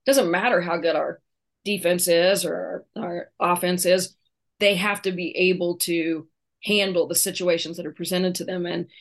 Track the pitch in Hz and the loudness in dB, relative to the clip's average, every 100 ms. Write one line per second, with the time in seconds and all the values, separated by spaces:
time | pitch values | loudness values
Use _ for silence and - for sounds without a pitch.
0 | - 277 180 180 233 185 170 165 165 151 | 0 2 4 2 2 0 0 0 0 0
1 | - - _ _ _ _ 202 202 170 180 | -2 -6 _ _ _ _ -4 -2 0 0
2 | 180 170 180 196 - 175 - - - - | 2 4 4 2 0 -4 -6 -10 -12 -10
3 | 175 175 - - 175 180 180 180 175 185 | -8 -8 -10 -2 0 2 0 0 2 2
4 | 180 _ _ _ _ - 202 185 202 202 | 2 _ _ _ _ 0 2 2 0 -2
5 | 190 180 170 - 185 180 175 175 - 170 | -4 -4 -4 0 2 2 0 -2 -2 -2
6 | 160 160 156 _ _ _ 202 208 196 175 | -2 -4 -8 _ _ _ -2 0 2 0
7 | 165 170 196 185 180 165 156 170 165 - | 0 0 -2 -2 0 0 -2 -10 -12 -8
8 | 170 180 185 180 - 185 175 175 175 - | -4 0 0 -2 -6 -6 -6 -6 -8 -12